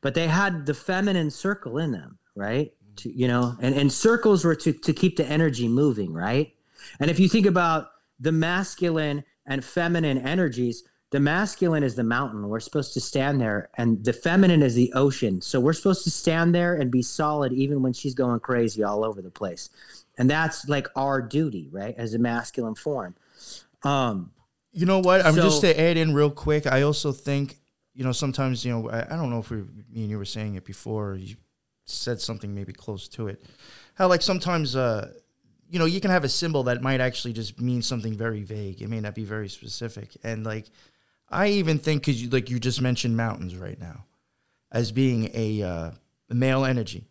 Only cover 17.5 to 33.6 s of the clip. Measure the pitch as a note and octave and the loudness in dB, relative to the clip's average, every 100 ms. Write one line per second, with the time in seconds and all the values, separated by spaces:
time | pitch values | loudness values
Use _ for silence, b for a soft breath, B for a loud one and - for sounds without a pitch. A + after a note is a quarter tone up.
17.5 | B2+ C#3 C#3+ C3 B2 C#3+ B2+ B2+ A#2 - | 0 0 2 0 -2 -6 -2 0 0 0
18.5 | B2 A#2 G#2 G#2 G#2 A2 G2 F#2 - G2 | 0 0 0 0 0 -2 -4 -12 -8 -8
19.5 | E2 - B B B B - B2+ D3+ D#3+ | -8 -16 B B B B 0 2 4 0
20.5 | - C#3 D3 - - C#3 C3+ A#2 C#3 D#3+ | -2 -2 -4 -2 -4 -2 -2 -2 -2 -2
21.5 | G2+ C#2+ F2+ G2+ A#2 A#2 A2+ A#2+ A#2 A#2 | -4 -10 -10 -10 -8 -4 0 0 0 -6
22.5 | - A#2 G#2+ - C#3+ F2+ F2+ B B B | -6 -6 -6 -6 -6 -8 -14 B B B
23.5 | B B _ C#3 C#3 B2 G2+ F2 _ _ | B B _ -2 0 0 -2 -8 _ _
24.5 | _ _ F3 E3 F#3+ F3+ F#3+ E3+ D#3+ E3 | _ _ -2 2 4 6 6 6 6 6
25.5 | D3+ F3+ D#3 E3 E3 D#3+ C#3+ D3 C#3+ D3+ | 6 6 6 4 4 4 4 2 2 0
26.5 | D3+ D3 C3 C#3+ D3 D3+ C3+ - C#3 C#3 | 0 4 4 4 2 -2 -4 -2 -2 -2
27.5 | - _ _ _ B2+ B2+ B2 C#3+ B2+ C3+ | -8 _ _ _ -6 -4 -2 -2 0 -2
28.5 | B2 B2+ A#2 A2+ A2+ A2+ E3 C#3+ A#2 A2 | -2 -2 -4 -4 -4 -4 -4 -4 -4 -6
29.5 | A2+ F#2+ G#2 - A2+ G#2+ G#2+ G2+ A2 G#2+ | -8 -8 -16 -16 -8 -6 -6 -8 -8 -6
30.5 | G2 - G2 - G#2+ G#2 F#2+ F#2+ A2 _ | -8 -12 -14 -8 -6 -6 -8 -12 -18 _
31.5 | _ _ _ - - - A#2 - A2 G2+ | _ _ _ -12 -8 -6 -6 -6 -8 -8
32.5 | G2+ G2 - - G2 - - A2 - B | -10 -10 -12 -12 -12 -12 -10 -10 -10 B
33.5 | B | B